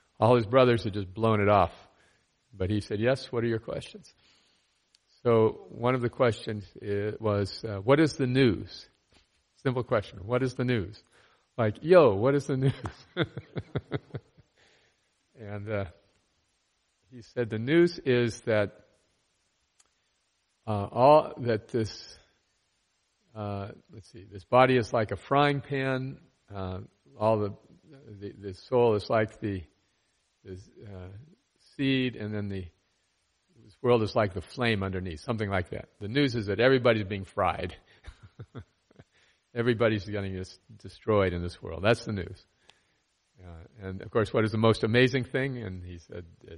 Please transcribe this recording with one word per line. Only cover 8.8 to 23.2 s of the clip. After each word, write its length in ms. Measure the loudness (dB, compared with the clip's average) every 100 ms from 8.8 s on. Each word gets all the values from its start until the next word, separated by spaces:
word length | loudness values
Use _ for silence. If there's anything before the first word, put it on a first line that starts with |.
| -20 _ _ _ _ _ _ _
Simple 260 | -4 -4
question. 360 | -2 -2 -2 -10 -4
"What 180 | -2
is 120 | -2 -2
the 100 | -2
news?" 360 | -2 -4 -10 _ _ _ _ _ -2
Like, 200 | -2 -2
"Yo, 340 | 4 6 8 4
what 200 | 2 0
is 120 | -2
the 100 | 0
news?" 160 | 0 -2 -8 -12 -12 -6
<laughs> 100 | -4 -6 -14 -14 -10 -10 -8 -10 -10 -16 -18 _ _ _ _ _ _ _ _ _ _ -20
And, 300 | -14 -12 -6
uh, 160 | -6 -6 -12 _ _ _ _ _ _ _ _ _ _ _
he 100 | -20
said, 280 | -10 -6 -4
"The 100 | -4
news 400 | 2 4 4 2
is 400 | 2 2 2 -2
that, 440 | 0 0 0 -6 _ _ _ _ _ _ _ _ _ _ _ _ _ _ _ _ _ _ -8
uh, 220 | -6 -4
all, 420 | 4 6 6 4 -4
that 280 | -4 -4 -2
this, 500 | -4 -4 -8 -20 -20 _ _ _ _ _ _ _ _ _ _